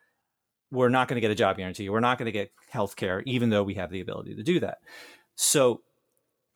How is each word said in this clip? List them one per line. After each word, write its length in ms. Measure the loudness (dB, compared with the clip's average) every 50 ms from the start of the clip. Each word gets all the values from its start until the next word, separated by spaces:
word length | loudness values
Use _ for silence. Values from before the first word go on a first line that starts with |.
| _ _ _ _ _ _ _ _ _ _ _ _ _ _
we're 200 | 0 2 2 4
not 180 | 4 4 2 2
gonna 140 | 0 0
get 100 | 2 0
a 40 | 2
job 200 | 4 2 2 2
guarantee. 320 | 0 -4 -8 -8 -8 -6 -2
We're 140 | 0 2
not 160 | 2 2 0 0
gonna 140 | -2 -6
get 200 | -4 -6 -6 -6 _ _ _ _ -4
healthcare, 500 | -4 -4 -4 -2 -4 -4 -2 -2 -2 -4
even 260 | -2 -2 0 2 4
though 120 | 4 2 2
we 120 | 0 -2
have 140 | -6 -8 -8
the 120 | -8 -10
ability 340 | -8 -8 -10 -10 -10 -12 -12
to 80 | -8 -2
do 160 | 0 0 0
that. 200 | 0 -2 -8 -10 _ -20 -20 -20 -20 -20 -20 -20 _ _ _
So 460 | -4 -2 2 4 6 6 4 4 0 _ _ _ _ _ _ _ _ _ _ _ _ _ _ -12